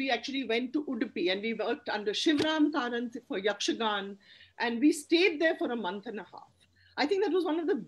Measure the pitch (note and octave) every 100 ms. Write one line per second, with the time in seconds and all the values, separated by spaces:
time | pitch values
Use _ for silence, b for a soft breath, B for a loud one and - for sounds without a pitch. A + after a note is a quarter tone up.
0 | C4+ A#3 A#3 C4+ A3+ A#3 B3+ D4+ D4 A#3
1 | G#3 - F3 G3 A3 A3 G#3 A#3+ - G#3+
2 | G#3 G3 - D4 D#4 D#4 D4+ D4 A#3+ A#3+
3 | A#3+ - - G#3+ G3+ G#3 - G#3+ A3 G3+
4 | G3 G3+ b b b b A#3 A#3 D4 E4+
5 | - E4+ G4 D4+ E4 E4+ D#4 A#3+ F#3 G3+
6 | A#3+ G#3 F3 - - _ _ _ b b
7 | C#4 G4 G#4 F4+ E4 D#4+ D#4+ C#4